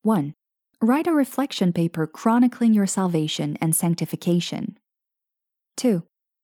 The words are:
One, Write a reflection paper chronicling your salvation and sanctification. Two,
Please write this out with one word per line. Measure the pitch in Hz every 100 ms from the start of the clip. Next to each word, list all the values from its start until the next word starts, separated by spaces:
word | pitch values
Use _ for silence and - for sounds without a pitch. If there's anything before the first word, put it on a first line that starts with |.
One, | 208 214 143 - _ _ _ _
Write | 226 269 330
a |
reflection | 311 269 - 277 - 185
paper | 170 170 165 156
chronicling | - 226 233 247 - 233
your | 214 196
salvation | - 190 165 156 - 151 151
and | 160 160
sanctification. | 170 170 160 160 - 175 170 - - - _ _ _ _ _ _ _ _ _ -
Two, | 254 185 - _ _ _